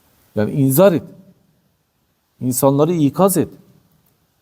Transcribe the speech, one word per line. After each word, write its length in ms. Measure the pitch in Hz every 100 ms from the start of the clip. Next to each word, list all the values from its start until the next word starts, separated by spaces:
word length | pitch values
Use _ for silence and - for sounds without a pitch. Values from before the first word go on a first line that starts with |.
| _ _ _ 110
Yani 160 | 107
inzar 420 | 151 135 135 196
et. 100 | 156 - - _ _ _ _ _ _ _ _ _ _ _ -
İnsanları 520 | 127 127 139 139 156
ikaz 440 | 175 143 147 190 180
et. 120 | 107 - _ _ _ _ _ _ _ _